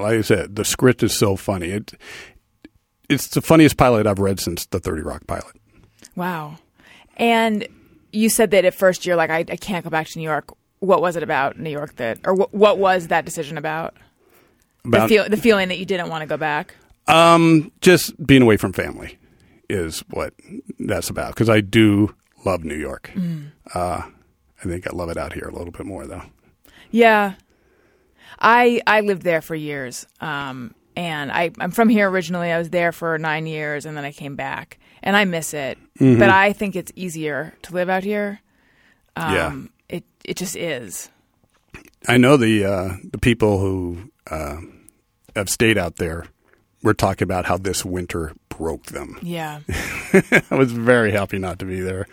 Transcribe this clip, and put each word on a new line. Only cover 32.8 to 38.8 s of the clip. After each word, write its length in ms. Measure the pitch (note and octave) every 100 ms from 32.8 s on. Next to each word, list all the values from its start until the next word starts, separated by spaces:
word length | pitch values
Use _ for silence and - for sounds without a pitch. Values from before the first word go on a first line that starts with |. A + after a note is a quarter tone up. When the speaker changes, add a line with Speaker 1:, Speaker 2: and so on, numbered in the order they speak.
| E3+
Speaker 2:
for 240 | E3 E3 D#3
nine 280 | D#3 D#3 D#3+
years, 380 | D#3 D3+ D3 D#3
and 120 | D3+
then 80 | C#3+
I 60 |
came 240 | - C#3+ C#3
back, 420 | C3+ D3 - - _ _
and 140 | G#3 G3+
I 80 | G3
miss 280 | E3 D3+
it. 240 | D3+ C3 - _ -
Speaker 1:
Mm-hmm. 200 | C3+ A#2
Speaker 2:
But 100 | G2+
I 240 | F#3+ G3+
think 220 | G3+ G#3 F3
it's 160 | - -
easier 580 | F#3 D#3+ D3+ C#3 D#3 -
to 100 | -
live 160 | F3 F3+
out 140 | F#3
here. 360 | G3 G#3 G3+ G#3 _ _ _ _